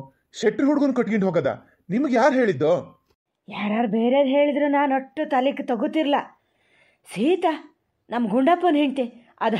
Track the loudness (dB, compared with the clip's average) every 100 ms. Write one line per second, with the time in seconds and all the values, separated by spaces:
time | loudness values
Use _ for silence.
0 | -6 _ _ -4 -2 2 2 2 2 0
1 | -2 0 0 0 -2 -4 -10 _ -6 -4
2 | 0 2 4 4 0 0 0 0 -4 -16
3 | _ _ _ _ -16 -8 -4 -2 -2 0
4 | 0 2 2 2 2 2 0 0 0 -2
5 | -4 -8 -4 -2 0 -2 -4 -4 -2 -2
6 | 0 0 -4 -14 _ _ _ _ _ _
7 | -14 -4 0 0 0 -4 -8 _ _ _
8 | _ -4 -2 0 2 2 2 2 2 0
9 | -6 -8 _ -6 -2 -2